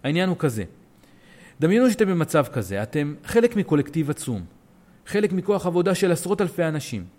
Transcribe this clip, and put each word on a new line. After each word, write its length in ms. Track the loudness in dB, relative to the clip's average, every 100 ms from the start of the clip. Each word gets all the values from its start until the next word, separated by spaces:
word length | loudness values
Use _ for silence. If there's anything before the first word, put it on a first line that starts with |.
העניין 260 | 0 0 0
הוא 80 | 0
כזה. 240 | -2 -2 -8 -12 _ _ _ -20 -20 -20 -20 -2
דמיינו 320 | 2 4 4
שאתם 160 | 4 2
במצב 380 | 2 2 2 0
כזה, 300 | -4 -4 -4
אתם 320 | -4 -4 -4 -8 0
חלק 300 | 2 4 2
מקולקטיב 540 | 2 2 2 -2 -4
עצום, 360 | -4 -6 -8 -8 _ _ _ _ _ -6
חלק 260 | -2 0
מכוח 340 | -2 0 -2 0
עבודה 300 | 0 2 2
של 160 | 2
עשרות 300 | 0 0 -2
אלפי 240 | -2 0 -2
אנשים. 400 | -2 -6 -10 -10